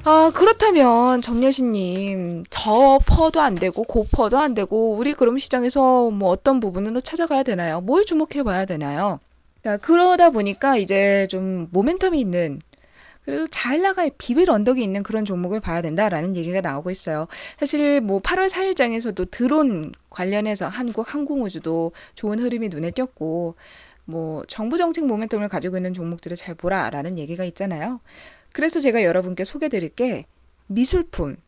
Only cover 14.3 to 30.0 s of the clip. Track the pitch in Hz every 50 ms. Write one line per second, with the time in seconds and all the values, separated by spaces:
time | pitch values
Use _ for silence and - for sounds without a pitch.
14.3 | 240 294 370 370 254 208 208 247 262 254 233 196 190 202 196 - 214 220 214 202
15.3 | 190 175 180 175 202 220 - - 165 170 170 160 156 180 214 208 180 151 160 185
16.3 | 190 175 165 170 180 196 185 160 139 143 156 185 185 - - 170 156 151 160 -
17.3 | - - - - - - 302 277 - 294 294 285 285 285 226 202 196 196 - -
18.3 | 349 370 381 381 - 370 381 381 370 - 262 233 226 226 233 233 190 185 180 190
19.3 | - - 240 247 294 311 302 262 208 160 156 - - _ _ _ - - 180 185
20.3 | 202 208 214 214 208 202 - - 190 233 254 240 214 226 226 - - 294 294 277
21.3 | 294 277 240 196 180 156 - 160 165 165 165 170 170 - - - _ - - 208
22.3 | 208 220 247 247 240 226 226 208 175 147 160 170 175 254 254 254 _ _ 151 160
23.3 | 160 170 175 165 170 _ - - - - - - _ _ _ - 160 165 165 160
24.3 | 156 147 - - - - 214 233 311 349 349 330 330 339 311 269 220 208 226 220
25.3 | - 214 208 202 190 165 - 185 180 185 180 185 185 185 170 170 170 170 - 175
26.3 | 175 175 - 185 165 - - 175 196 190 143 107 - 147 139 175 185 170 147 147
27.3 | 170 170 185 175 170 - 196 196 175 151 156 220 254 233 _ _ - - - -
28.3 | - _ _ _ _ - 294 330 - 339 277 269 220 233 208 170 165 185 180 185
29.3 | 180 170 190 - - 285 311 302 247 196 170 147 _ -